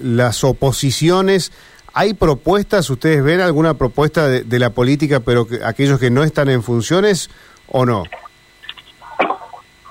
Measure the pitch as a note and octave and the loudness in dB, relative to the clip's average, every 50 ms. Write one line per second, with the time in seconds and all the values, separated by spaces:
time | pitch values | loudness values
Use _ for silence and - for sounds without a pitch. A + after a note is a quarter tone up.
0 | - C3 A#2 A#2+ B2 B2 A2+ - - C3+ B2 - C#3+ C3+ A#2+ - - C3+ A2+ - | -4 -2 0 0 0 0 0 0 0 -2 0 0 -2 -2 -2 0 -2 -2 -2 0
1 | D3+ E3 F3+ F#3+ F#3+ F#3+ G3 F#3 D3+ - - - - - - - _ - - - | 0 2 2 2 2 2 2 0 0 -4 -12 -20 -20 -20 -20 -20 _ -8 -4 -2
2 | F3+ G#3+ G#3+ - F#3+ D#3+ C#3+ A#2+ - - F#3+ G3+ G3+ - - G3 D3+ - C3 - | -2 -2 0 0 0 0 0 0 0 0 0 0 0 0 0 0 0 0 -4 -2
3 | - D#3+ D#3+ C#3+ C3 C#3+ E3+ F3+ F#3 F3+ D3+ D3 D#3+ E3 D3 B2 C#3 A#2+ - - | 0 2 2 2 2 2 2 2 2 2 2 2 2 2 0 0 -2 -2 0 0
4 | D3+ D3 - E3+ D#3 C#3 B2+ B2 G#2 A2+ A#2+ B2 B2 A#2+ G#2+ B2+ B2 B2+ C#3+ C#3+ | 0 0 2 0 0 2 0 0 -2 -2 0 0 0 0 0 0 0 2 2 0
5 | D#3 C#3+ C#3+ C3 A#2 C3+ A#2+ A#2+ A#2 G#2+ B2 A2 - A2+ A2+ - C#3 C#3 C#3 C3 | 0 0 0 0 0 2 0 0 0 -2 -6 -6 -6 -6 -4 0 0 0 2 2
6 | B2+ B2 A#2+ C3 D#3 D#3 D3 D3+ C#3+ C3+ C3 B2 A2 - A#2+ A#2 A2 - D#3 F#3 | 2 2 2 2 0 0 0 0 0 2 0 0 0 -2 -2 -2 -2 0 0 2
7 | G3+ G#3+ G3 D3+ - - - - - - - _ _ - - B2 B2+ B2 A#2 G2+ | 2 2 0 0 -4 -10 -16 -20 -20 -20 -20 _ _ -4 -2 0 0 0 0 -2
8 | E2+ - - - - - - _ _ _ _ _ - - - - - - - _ | -6 -10 -14 -20 -20 -20 -20 _ _ _ _ _ -20 -20 -20 -20 -20 -20 -20 _
9 | - - - - - - F#4+ - - - - - - _ _ _ _ - | -20 -14 -6 -6 -4 -4 -4 -8 -10 -18 -20 -20 -20 _ _ _ _ -20